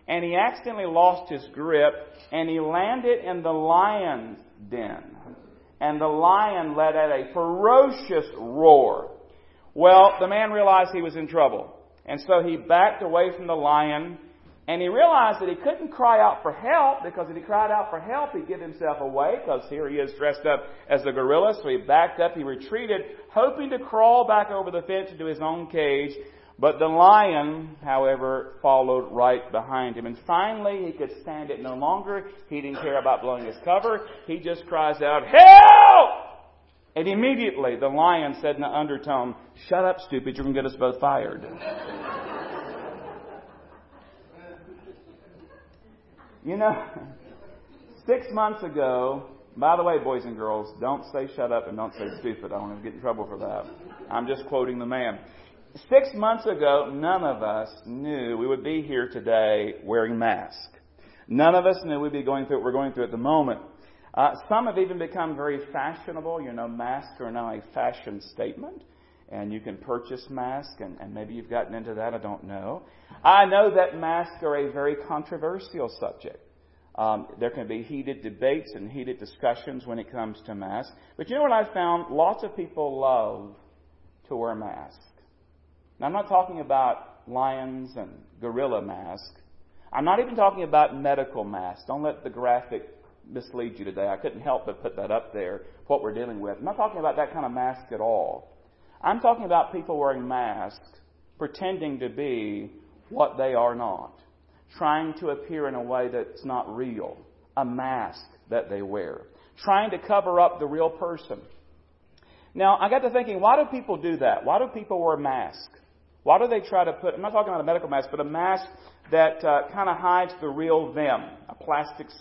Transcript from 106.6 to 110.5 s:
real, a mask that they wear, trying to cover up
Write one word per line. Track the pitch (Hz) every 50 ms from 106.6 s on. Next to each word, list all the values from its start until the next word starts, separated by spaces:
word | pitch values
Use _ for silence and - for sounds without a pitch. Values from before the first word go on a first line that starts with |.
| - 92 107
real, | 117 131 127 113 104 90 - - - - _ _ _ _ _ -
a | 139 135
mask | 120 123 127 127 131 131 120 107 80 - - - - _ - _ -
that | 110 120 - -
they | 101 98
wear, | 101 95 101 104 87 78 - - - - _ _ _ _ _ -
trying | - 202 196 196 214 220
to | 185 170
cover | - - 208 202 196 185 175 175
up | 175 170